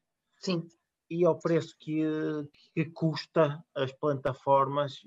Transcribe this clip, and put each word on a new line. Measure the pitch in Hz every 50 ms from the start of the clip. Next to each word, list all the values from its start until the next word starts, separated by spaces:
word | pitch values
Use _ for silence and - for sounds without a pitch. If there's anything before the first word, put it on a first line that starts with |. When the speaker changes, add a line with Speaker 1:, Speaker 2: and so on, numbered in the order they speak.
| _ _ _ _ _ _ _ _
Speaker 1:
Sim. | - 190 180 165 165 - - _ _ _ _ _ _ -
Speaker 2:
E | 165 170 175
ao | 165 156 -
preço | - 165 170 156 143 - - _
que, | - 156 156 156 156 156 156 156 156 156 151 151 147 147 _ _ _ _ _
que | 170 151
custa | 165 165 - 165 160 147 147 - - - 170 156 143 147 165 - _ -
as | 139 135 131
plataformas, | - _ - 151 139 127 - 139 131 - - 139 139 135 135 135 143 147 147 135 - - -